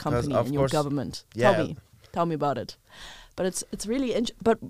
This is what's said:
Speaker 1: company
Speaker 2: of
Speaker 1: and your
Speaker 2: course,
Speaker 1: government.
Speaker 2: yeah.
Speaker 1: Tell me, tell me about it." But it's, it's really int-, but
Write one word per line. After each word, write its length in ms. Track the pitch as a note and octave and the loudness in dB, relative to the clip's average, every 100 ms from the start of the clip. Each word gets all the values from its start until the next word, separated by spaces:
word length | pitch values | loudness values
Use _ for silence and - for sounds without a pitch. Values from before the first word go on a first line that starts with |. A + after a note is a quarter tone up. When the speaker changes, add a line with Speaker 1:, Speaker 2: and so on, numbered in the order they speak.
Speaker 1:
company 320 | D#3 A#2+ C#3+ A#2 | -2 0 2 2
Speaker 2:
of 100 | A#2+ | 2
Speaker 1:
and 60 | |
your 100 | C#3+ | 2
Speaker 2:
course, 80 | C3+ | 2
Speaker 1:
government. 500 | D3+ C#3+ C#3+ F2+ - - | 2 0 -2 -4 -8 -10
Speaker 2:
yeah. 180 | G#2+ A2+ | 2 4
Speaker 1:
Tell 120 | F#2 D#3 | 4 0
me, 120 | D#3+ - - - | -6 -16 -20 -6
tell 140 | F#3 E3+ | -2 0
me 100 | D#3 | 0
about 220 | C#3+ B2 | 0 -2
it." 180 | G2+ - _ - - - - - | -6 -12 _ -18 -18 -18 -12 -4
But 80 | F#3 | -4
it's, 180 | F3+ - | -4 -8
it's 160 | G3+ G3 | -8 -4
really 240 | B3+ C4 | -2 0
int-, 180 | F#3+ A#3+ - | 0 -2 0
but 140 | A3+ A3 | 0 0